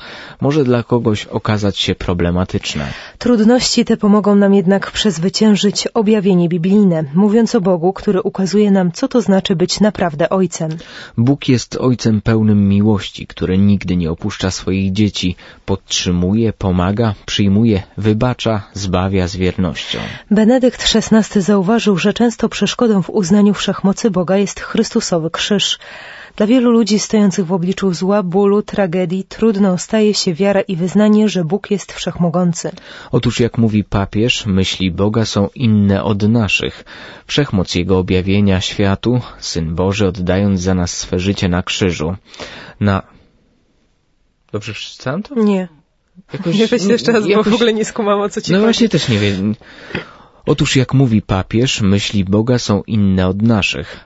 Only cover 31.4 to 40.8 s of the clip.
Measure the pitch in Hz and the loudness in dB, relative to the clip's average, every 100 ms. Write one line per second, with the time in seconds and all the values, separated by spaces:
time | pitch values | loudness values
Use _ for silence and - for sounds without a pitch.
31.4 | 160 202 - 202 - - - 165 175 170 | -2 -4 -4 -6 -6 -10 -8 -2 0 0
32.4 | 180 165 160 - - - - - 117 - | 0 -2 -6 -12 -16 -20 -4 -2 0 0
33.4 | 117 - 113 107 98 107 98 104 117 147 | 0 2 2 2 0 -2 -2 0 0 0
34.4 | 104 95 92 - 95 85 101 113 107 107 | 0 0 0 -2 -2 0 0 0 0 0
35.4 | 101 - 120 107 101 98 - 101 104 117 | -2 0 2 4 4 2 0 0 2 2
36.4 | 101 - 67 - - - - - - - | 0 -2 -4 -8 -16 -20 -20 -20 -6 -2
37.4 | 143 104 87 90 87 92 90 92 95 98 | 0 0 -2 -2 0 0 2 0 2 2
38.4 | 101 92 - - 101 98 113 123 - - | 2 2 0 -2 0 0 0 -2 -2 -10
39.4 | - - 82 82 92 101 98 90 90 92 | -10 -6 -4 -2 -2 0 -2 -2 -2 0
40.4 | 101 95 92 92 | 2 0 0 0